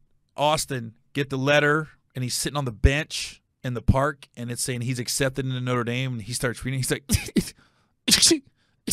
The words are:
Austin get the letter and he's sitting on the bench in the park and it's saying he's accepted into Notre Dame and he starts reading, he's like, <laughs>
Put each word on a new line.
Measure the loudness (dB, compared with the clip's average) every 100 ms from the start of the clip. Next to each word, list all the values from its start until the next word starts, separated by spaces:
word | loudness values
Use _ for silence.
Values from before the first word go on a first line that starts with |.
| _ _ _ 0
Austin | 2 2 -2 -6 -8 -16 _
get | -4 -2
the | 0
letter | 4 6 6 2 -2 _ _ -6
and |
he's | -4
sitting | -2 -4 -4
on | -4
the |
bench | 2 2 2 -2 -8 -8 -12 _ _
in | -6 -2
the |
park | 2 2 2 -2 -14 -12
and | -10
it's | -6
saying | -6 -4
he's | -4 -4
accepted | -4 -2 -2 -2 -4
into | -4
Notre | -2 0 0
Dame | -2 -4
and | -6
he | -6
starts | -4 -4 -4 -6
reading, | -4
he's | -2
like, | -2 0
<laughs> | -2 0 -2 -2 -12 _ _ _ _ 2 4 6 4 _ _ _ _ -4